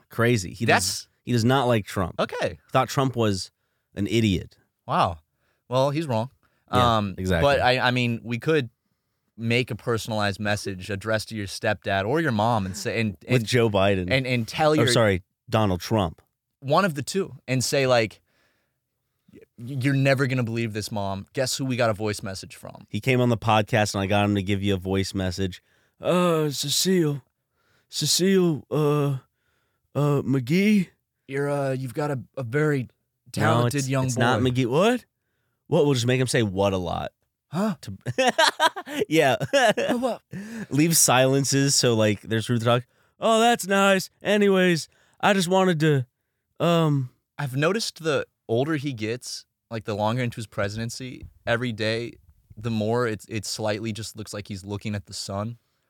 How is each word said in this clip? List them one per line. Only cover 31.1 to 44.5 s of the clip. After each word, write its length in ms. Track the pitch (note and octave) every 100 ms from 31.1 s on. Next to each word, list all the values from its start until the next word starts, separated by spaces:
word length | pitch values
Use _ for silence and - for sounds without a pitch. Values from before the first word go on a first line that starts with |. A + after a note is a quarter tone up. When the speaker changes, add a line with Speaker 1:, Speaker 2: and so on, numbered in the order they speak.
| _ -
Speaker 2:
You're, 220 | C3+ C#3+
uh, 220 | C#3+ C3+
you've 200 | C3 C3
got 160 | A2+ D3
a, 80 | C3+ - -
a 60 |
very 400 | A#2+ C#3+ D3+ C#3+
Speaker 1:
No, 40 | A#2 _ _ _ _
Speaker 2:
talented 460 | - D3+ A#2 A#2+ C#3+
Speaker 1:
it's, 100 | C3+
Speaker 2:
young 160 | C3+ C3
Speaker 1:
it's 100 | A#2
Speaker 2:
boy. 60 |
Speaker 1:
not 200 | A#2 A#2+
McGee. 240 | B2+ B2 A#2+
What? 400 | C#3 G#3+ B3 - _ _ _ _ _ -
What? 180 | D#3 D3
We'll 80 |
just 140 | C3 A#2+
make 120 | B2+
him 80 | B2+
say 140 | C3+
"what" 300 | G#2+ F#2 G2
a 40 | F#2+
lot. 340 | F2 E2+ - _ _ _ _
Speaker 2:
Huh? 260 | D#3+ G#3+ E3+
Speaker 1:
To 160 | - F#2+ B2 F3
<laughs> 880 | B3+ - D#4+ - D#4 G4 D#4 D4 A3+
yeah. 280 | D#3 C#3 A#2+ C3
<laughs> 0 |
Speaker 2:
Oh, 440 | C#4 A#3 A3 - A#3+
what? 240 | B3 F#3+ _ F#3 G#3 A3+ G3
Speaker 1:
Leave 280 | C#3 E3 D#3+
silences 800 | - B2+ C3 C#3 C3 C3+ C#3 -
so, 180 | C3
like, 280 | A2+ G#2+ G2+
there's 280 | - A2+ -
room 100 | A#2+
to 60 | A#2
talk. 180 | A#2+ - _ _ _
"Oh, 200 | A3 A3+
that's 260 | A#3 A#3 F3+
nice. 420 | G3 G3 F#3+ - _
Anyways, 680 | - G#3 G3+